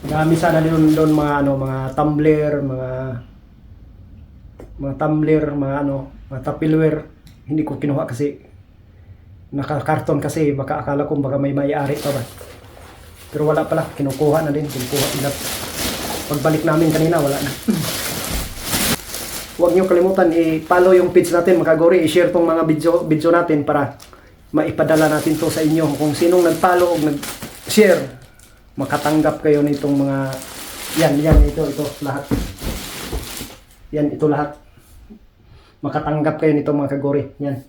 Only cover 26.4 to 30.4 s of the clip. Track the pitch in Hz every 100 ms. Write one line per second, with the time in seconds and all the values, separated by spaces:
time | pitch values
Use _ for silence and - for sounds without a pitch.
26.4 | 170 160 185 180 175 165 151 143 - -
27.4 | - - - - 208 170 135 - - -
28.4 | - - - - 135 139 147 156 151 151
29.4 | 156 147 147 143 151 143 139 135 135 131